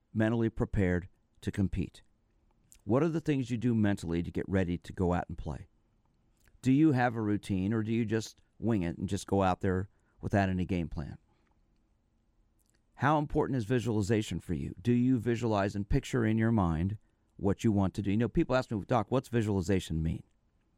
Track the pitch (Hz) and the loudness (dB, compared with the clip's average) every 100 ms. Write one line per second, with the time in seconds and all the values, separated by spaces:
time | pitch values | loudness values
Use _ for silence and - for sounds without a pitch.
0 | _ 107 110 117 113 - - 107 92 90 | _ 0 2 2 0 0 -2 2 2 2
1 | 90 _ _ _ - - 95 92 76 - | -2 _ _ _ -6 -2 -2 -2 -6 -10
2 | - _ _ _ _ _ _ - - 123 | -20 _ _ _ _ _ _ -14 -2 0
3 | 165 156 - 139 117 120 123 113 101 101 | 2 0 -2 -2 -2 -2 0 2 2 0
4 | 82 85 87 - - 95 87 85 - - | -2 -2 -2 -6 -2 0 0 -4 -6 -2
5 | 90 87 - 85 80 65 - _ _ _ | 0 0 -2 -8 -10 -10 -14 _ _ _
6 | _ _ _ _ _ _ 131 135 160 127 | _ _ _ _ _ _ 2 4 6 4
7 | 123 113 107 104 - 95 95 113 110 113 | 2 0 0 -2 0 -2 0 0 0 -2
8 | 110 110 107 - _ - 107 110 85 - | 0 -2 -4 -12 _ -6 -2 0 0 -4
9 | 95 98 - 98 95 90 98 92 95 _ | -4 -4 0 2 2 2 0 -2 -4 _
10 | _ _ - 104 95 90 87 90 78 82 | _ _ -2 0 2 0 -2 -2 -4 -6
11 | 71 - _ _ _ _ _ _ _ _ | -10 -12 _ _ _ _ _ _ _ _
12 | _ _ _ _ _ _ _ _ _ - | _ _ _ _ _ _ _ _ _ -2
13 | 135 151 147 143 87 131 98 127 110 107 | 0 2 0 -2 0 -2 0 0 0 0
14 | 98 110 110 85 - 78 69 - 117 120 | 2 0 0 -6 -4 -6 -6 -4 0 2
15 | 123 131 110 117 117 104 98 98 101 139 | 2 2 0 -2 0 0 0 -4 0 0
16 | - 131 110 110 113 113 87 80 95 107 | 0 0 2 2 2 2 2 0 -2 -4
17 | _ _ _ - 98 92 117 101 95 - | _ _ _ -4 -2 0 2 2 0 -2
18 | 101 104 117 170 165 127 127 110 - 123 | -2 0 0 0 0 0 0 -6 -2 -2
19 | 101 127 - 117 107 98 92 95 - 80 | 0 -2 0 -2 0 0 2 0 0 -2
20 | 80 - - _ _ _ _ | -2 -4 -10 _ _ _ _